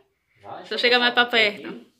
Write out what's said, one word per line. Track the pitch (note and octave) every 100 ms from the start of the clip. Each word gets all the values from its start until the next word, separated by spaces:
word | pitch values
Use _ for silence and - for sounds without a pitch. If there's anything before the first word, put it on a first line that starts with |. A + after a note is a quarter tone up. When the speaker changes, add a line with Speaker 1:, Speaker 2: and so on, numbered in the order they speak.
| _ _ _ _
Speaker 1:
Vai, | - -
Speaker 2:
Deixa | -
eu | A3
chegar | B3 B3
mais | A#3+
pra | A#3+
Speaker 1:
um | A#3+
pouquinho | A#3+ G#3+
Speaker 2:
perto. | G3+ -
Speaker 1:
aqui. | - - _